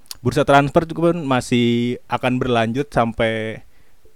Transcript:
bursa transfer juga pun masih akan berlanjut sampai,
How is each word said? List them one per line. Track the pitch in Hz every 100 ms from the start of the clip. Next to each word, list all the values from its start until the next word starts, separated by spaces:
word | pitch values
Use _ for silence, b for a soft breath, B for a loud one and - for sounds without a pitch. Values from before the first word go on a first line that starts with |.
| - -
bursa | 120 135
transfer | 135 143 143 170
juga | 165 160 170
pun | 170
masih | 139 127 - 120 120 120 120 123 -
akan | 120 127 127
berlanjut | 127 117 113 120 139
sampai, | 135 117 110 113 110 110 110 - - - - -